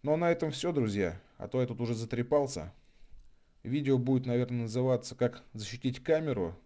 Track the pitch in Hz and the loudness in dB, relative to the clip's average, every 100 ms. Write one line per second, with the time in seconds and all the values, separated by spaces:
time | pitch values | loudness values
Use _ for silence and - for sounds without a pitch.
0 | 143 160 170 165 160 135 175 156 113 101 | 2 4 4 2 0 -2 0 2 2 2
1 | 90 90 - - - 127 123 123 117 113 | 0 -2 -14 -14 -4 -2 -2 -2 -2 -2
2 | 113 120 123 147 135 - 80 - - _ | -2 -4 2 2 2 -6 -10 -16 -20 _
3 | - - - - _ _ - 139 135 131 | -20 -18 -20 -20 _ _ -4 -2 2 2
4 | 123 131 123 120 123 120 113 117 127 123 | 4 2 2 0 0 -2 -2 0 2 2
5 | - - 123 - - 110 101 120 131 123 | -2 -2 -2 -2 -16 -12 -10 -4 -4 -2
6 | - 156 160 107 85 95 | 0 2 2 -2 -2 -6